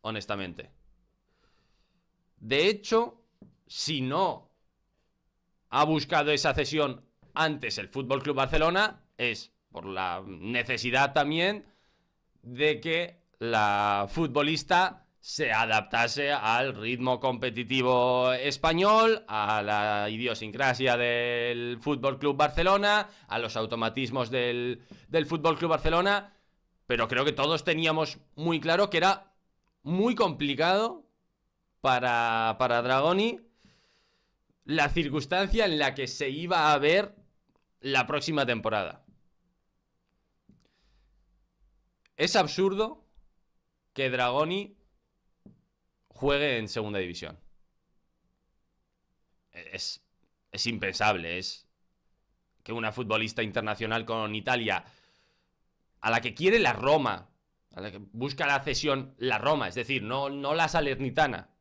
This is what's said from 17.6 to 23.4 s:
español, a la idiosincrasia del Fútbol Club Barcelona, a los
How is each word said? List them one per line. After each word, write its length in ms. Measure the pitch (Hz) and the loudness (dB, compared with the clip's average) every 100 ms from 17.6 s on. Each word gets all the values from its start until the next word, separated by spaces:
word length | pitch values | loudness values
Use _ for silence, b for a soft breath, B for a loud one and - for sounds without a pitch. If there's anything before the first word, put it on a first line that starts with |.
| 120 131 127 127 123 127 127 | -2 0 4 4 4 4 2
español, 920 | 127 139 139 165 165 196 220 226 220 - | 0 -2 -2 0 2 4 6 6 2 -2
a 340 | 107 104 107 | -2 0 0
la 480 | 104 104 104 104 104 | 2 0 0 0 -2
idiosincrasia 840 | 110 120 110 110 107 135 120 127 120 | -2 -4 -4 -8 -2 0 2 0 2
del 840 | 120 120 120 120 120 120 120 120 | 0 0 0 -2 -2 -4 -6 -6
Fútbol 360 | 135 147 139 131 | -4 -2 -2 0
Club 200 | 143 139 | -2 2
Barcelona, 720 | 151 - 175 196 208 208 196 B B | 0 2 2 4 4 2 0 B B
a 100 | |
los 200 | 110 | -4